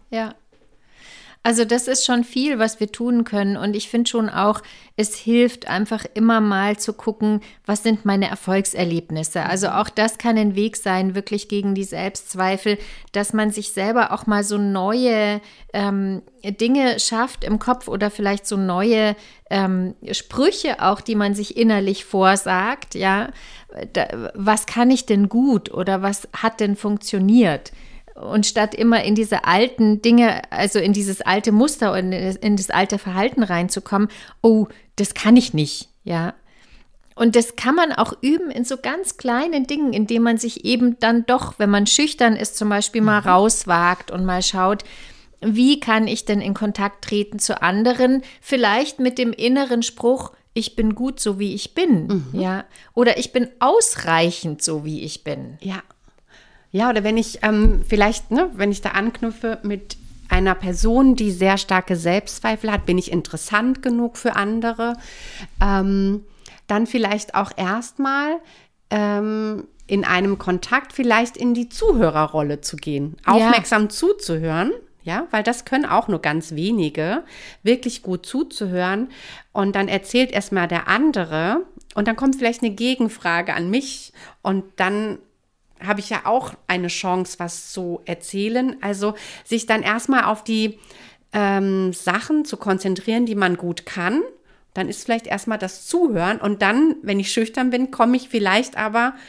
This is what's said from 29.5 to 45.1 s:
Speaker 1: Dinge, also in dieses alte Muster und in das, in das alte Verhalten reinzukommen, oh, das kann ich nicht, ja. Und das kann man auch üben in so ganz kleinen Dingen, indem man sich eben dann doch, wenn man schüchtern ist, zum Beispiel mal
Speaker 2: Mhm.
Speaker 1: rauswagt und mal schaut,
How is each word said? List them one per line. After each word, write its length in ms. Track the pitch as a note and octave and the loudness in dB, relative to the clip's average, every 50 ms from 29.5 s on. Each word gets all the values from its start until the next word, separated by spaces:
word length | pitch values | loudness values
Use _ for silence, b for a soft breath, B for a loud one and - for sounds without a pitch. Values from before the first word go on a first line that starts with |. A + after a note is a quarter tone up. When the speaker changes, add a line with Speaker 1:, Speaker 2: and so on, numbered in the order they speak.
| F3 F#3+ A3+ B3+ - - A3 G#3+ G#3+ G#3 | 4 4 4 2 2 2 4 4 4 4
Speaker 1:
Dinge, 420 | G#3+ A#3 A#3 A#3+ A#3+ A3+ - - - - - | 4 6 8 8 8 6 4 0 -4 -8 -4
also 260 | - - G3+ - G#3+ | -2 0 0 2 2
in 140 | E3+ F#3+ G#3 | 2 2 2
dieses 280 | G3+ G3+ G3 F#3+ - | 2 2 -2 -4 -4
alte 300 | - - F#3 G3+ G#3+ A#3 | 0 0 0 2 2 4
Muster 400 | G#3 G#3 B3 D4+ D4+ - A#3+ G#3 F#3 | 4 4 4 4 2 0 0 0 0
und 200 | F#3 F#3 F#3 F#3 | 0 -2 -2 -2
in 120 | F#3 - | -2 -2
das, 100 | F#3 F#3+ | -4 -4
in 200 | F#3 - A3 G#3 | -2 0 0 0
das 140 | G3+ F#3+ - | 0 0 0
alte 260 | - E3 F#3+ G3+ - G3 | 2 2 2 2 0 -4
Verhalten 440 | - F#3+ F3+ F#3 G3+ B3+ - - A3+ | -4 -4 -2 0 0 0 2 0 0
reinzukommen, 640 | F#3+ F3+ E3+ F3 F#3+ - G3+ - - - G3 G#3 G#3 B B B B B B | 0 0 -2 -2 -2 -4 -6 -6 -2 0 0 0 0 B B B B B B
oh, 280 | - A3+ A3 A3 G#3 - B B B B B | 4 6 6 6 4 0 B B B B B
das 200 | - G3+ - - | -4 -2 -2 -2
kann 220 | - - G#3+ A#3 | 0 4 8 8
ich 160 | B3 - - - | 8 8 6 0
nicht, 360 | D3+ D3+ C#3 - - - _ _ _ - | -2 -2 -2 -4 -10 -12 _ _ _ -8
ja. 300 | F#3 F3 E3 E3 F3 - - _ b b b b b b b b b b - _ _ - | -6 -4 -2 -2 -4 -6 -10 _ b b b b b b b b b b -20 _ _ -4
Und 180 | - A#3 A#3 G#3+ | 0 2 4 4
das 220 | B3 A#3 - - | 4 2 2 -4
kann 180 | - - B3 C#4 | -6 -2 0 2
man 160 | E4+ F4 D#4+ | 2 2 0
auch 220 | - - A3+ - - - | 0 -2 -2 -4 -4 -4
üben 320 | - C4 D4+ E4 F#4 D#4+ B3+ | 0 0 0 0 0 -4 -6
in 120 | - B3 | -6 -6
so 120 | A#3+ C4+ | -6 -6
ganz 400 | B3+ - - C4+ E4+ F#4+ - - | -8 -6 -6 -6 -6 -6 -8 -8
kleinen 500 | - - B3+ A#3 B3 C#4+ E4+ E4 C#4+ C4 | -6 -4 -2 0 0 0 0 0 -2 -2
Dingen, 260 | - D4 D4 D4+ C4+ A3 | -2 -2 -2 0 0 0
indem 300 | G3+ G#3+ G3+ A#3 A3+ A#3 | 0 0 0 2 2 2
man 160 | A#3 A#3 A3+ | 2 2 0
sich 260 | - A#3 - - - | -2 -4 -8 -6 -2
eben 320 | - A#3+ B3 B3 B3 A#3 - | 0 2 2 2 2 2 2
dann 260 | - A3 A#3 A#3 A#3 | 2 2 2 2 2
doch, 280 | - B3 B3+ - - - - | 2 0 0 0 -2 -4 0
wenn 120 | G#3 G3+ | 2 2
man 180 | G3+ G3+ G3+ G#3 | 4 4 4 4
schüchtern 480 | - - D4 D#4 - - B3 A#3 A3 | 4 2 2 2 2 4 4 4 4
ist, 200 | - G#3+ G#3+ - | 2 -2 -6 -4
zum 120 | - G#3+ G#3+ | -4 -2 0
Beispiel 340 | G#3 G3+ G#3 - - A#3 G#3+ | 0 0 -2 -2 0 2 2
mal 180 | G#3+ G#3+ G#3 G3+ | 4 4 4 4
Speaker 2:
Mhm. 40 | G3 | 4
Speaker 1:
rauswagt 840 | F3+ F#3 G3+ A3 A3 - - G3 F3 E3+ F3 F3 F#3 - - - - | 4 6 6 4 2 0 0 0 2 2 4 2 0 0 -4 -10 -6
und 120 | F3+ F#3 | -4 -2
mal 180 | F#3 F3+ F3+ F3+ | -2 -2 0 -2
schaut, 400 | - - F#3+ F#3 F#3 G#3 G#3 - B B B B B | -2 0 0 2 2 0 0 -4 B B B B B